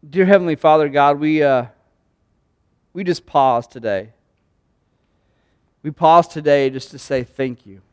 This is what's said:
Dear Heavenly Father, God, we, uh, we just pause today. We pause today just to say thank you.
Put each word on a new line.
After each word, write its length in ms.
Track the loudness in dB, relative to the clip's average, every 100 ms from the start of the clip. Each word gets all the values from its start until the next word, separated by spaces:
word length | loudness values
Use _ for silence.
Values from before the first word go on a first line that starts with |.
| -8
Dear 160 | -2 4
Heavenly 300 | 4 2 -2
Father, 320 | 2 2 2
God, 320 | 2 0 0
we, 240 | -2 0
uh, 220 | 0 0 -4 _ _ _ _ _ _ _ _ _ _ _ _
we 120 | -10
just 200 | -6 -6
pause 440 | _ 0 2 0 -4
today. 460 | -12 -6 -6 -8 _ _ _ _ _ _ _ _ _ _ _ _ _ _ _ _ _
We 80 | -14
pause 340 | -2 2 2 2
today 440 | -6 -2 0 0
just 200 | -6 -16
to 80 | -20
say 240 | -8 -8
thank 440 | -8 -8 -10 -10 -20
you. 160 | -20 _